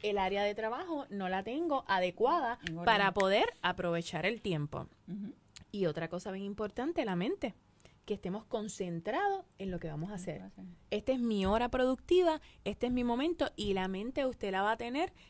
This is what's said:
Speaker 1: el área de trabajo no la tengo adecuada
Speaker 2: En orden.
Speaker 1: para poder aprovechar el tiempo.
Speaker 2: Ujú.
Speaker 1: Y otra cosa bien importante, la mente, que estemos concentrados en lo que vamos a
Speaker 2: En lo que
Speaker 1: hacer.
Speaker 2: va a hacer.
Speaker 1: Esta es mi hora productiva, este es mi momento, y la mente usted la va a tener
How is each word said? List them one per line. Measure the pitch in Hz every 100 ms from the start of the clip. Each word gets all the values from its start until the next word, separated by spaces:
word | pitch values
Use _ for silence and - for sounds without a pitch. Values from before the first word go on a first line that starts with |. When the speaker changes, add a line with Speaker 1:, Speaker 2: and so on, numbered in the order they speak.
Speaker 1:
el | 208 202
área | 190 202
de | 208 208
trabajo | 220 254 359 294 -
no | 202 185
la | 190
tengo | 202 277 339 269 -
adecuada | 190 180 - 247 339 240 247 170
Speaker 2:
En | 165
orden. | 180
Speaker 1:
para | 208 196
poder | 202 190 208 466 -
aprovechar | 180 185 175 170 165 160 180
el | 226
tiempo. | 202 156 147 - - - -
Speaker 2:
Ujú. | 196 208 - _ - -
Speaker 1:
Y | 202 175
otra | 156 165
cosa | 175 208
bien | 190 202
importante, | 202 208 - 277 339
la | 226 175
mente, | 226 403 233 - _ _ - _ -
que |
estemos | 202 - 202 -
concentrados | 233 214 - 180 170 196 294 403 392 - -
en | 190
lo | 180
que | 160
vamos | 147 190
a | 196
Speaker 2:
En |
lo | 180
que |
Speaker 1:
hacer. | 151
Speaker 2:
va | 190
a |
hacer. | - 185 - -
Speaker 1:
Esta | 208 262
es | 262
mi | 233 202 190
hora | 220 240
productiva, | 254 254 262 - 359 339 311 - -
este | 196 208 247
es |
mi | 247
momento, | 240 240 320 330 277 -
y | 208
la | 190 185
mente | 190 233 294 262
usted | - 202
la | 190
va | 208
a | 226
tener | 240 277 370 -